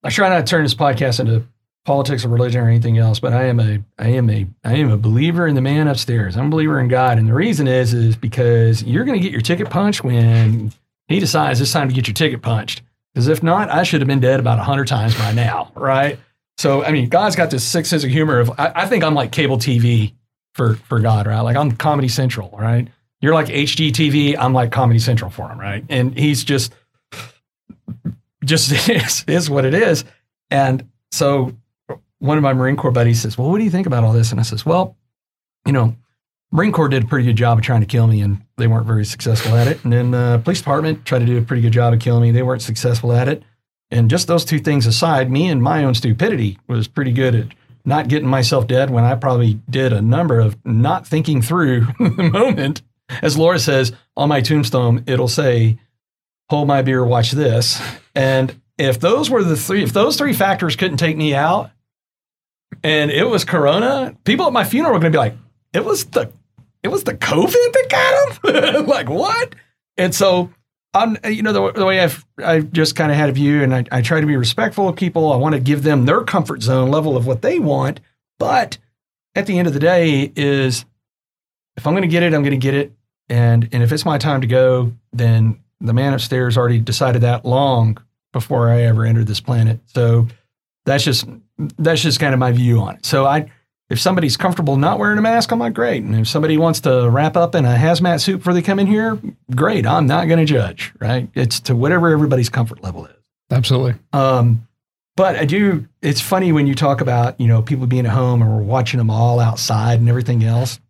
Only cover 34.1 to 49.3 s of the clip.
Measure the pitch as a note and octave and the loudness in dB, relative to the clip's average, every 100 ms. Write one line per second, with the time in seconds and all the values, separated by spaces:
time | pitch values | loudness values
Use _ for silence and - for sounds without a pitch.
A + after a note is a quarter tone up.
34.1 | A#2 A2+ A2+ A#2 A2 - E3+ F#3 - _ | 2 0 0 -4 -4 -2 0 -2 -8 _
35.1 | _ _ _ _ _ - C3+ A#2 A2+ _ | _ _ _ _ _ -2 0 0 -2 _
36.1 | _ _ _ _ D3+ G#3 F#3+ D3 C3+ A2+ | _ _ _ _ -2 0 0 0 0 0
37.1 | C#3+ B2 A2+ A#2+ A2+ A2 A#2+ G#2 B2 A2+ | 0 0 2 2 2 2 0 0 2 2
38.1 | A2 G2+ G2+ - - A#2 A2+ A2 A2 G#2 | 2 0 -4 -8 -4 0 0 0 -2 -2
39.1 | - B2+ A2+ A#2 A#2 A#2+ D#3+ - A#2+ B2 | -6 -2 -2 0 2 2 0 0 0 2
40.1 | B2 B2 A#2+ A#2 F3+ - C#3 D#3 D#3 - | 0 2 0 0 -4 -2 -2 -2 -4 -2
41.1 | C3 A#2+ A#2+ A#2 B2 A#2 A#2 A#2+ A#2 - | 0 0 0 -2 0 2 2 2 2 2
42.1 | A#2 A#2 A#2+ B2+ B2+ A#2 A2 B2 A#2 A#2+ | 2 4 2 0 -4 -4 -4 -2 -2 0
43.1 | A#2+ B2+ D3+ - _ _ _ _ A#2+ A#2 | 0 0 -4 -10 _ _ _ _ 0 2
44.1 | E3 - E3+ E3 D3+ - D3 A2+ A2+ F#3 | 2 0 -2 0 -2 0 0 2 2 2
45.1 | C#3+ C3 C3+ F3+ C#3+ B2+ D#3+ C#3 A#2+ A#2 | 2 2 0 0 0 0 2 0 0 -2
46.1 | A2 G3 F#3+ G#2+ F#2+ _ A#2+ A2 - C3 | 0 0 0 -4 -6 _ -4 -4 -4 -2
47.1 | A#2+ C3 A#2 A2+ - _ - - D3 B2+ | 0 0 0 -2 -12 _ -10 -2 -2 0
48.1 | D3+ C#3 C3+ A#2+ C#3 A2+ B2+ C3+ A#2+ A#2+ | -2 0 0 0 0 0 0 0 2 2
49.1 | B2+ C3+ | 2 0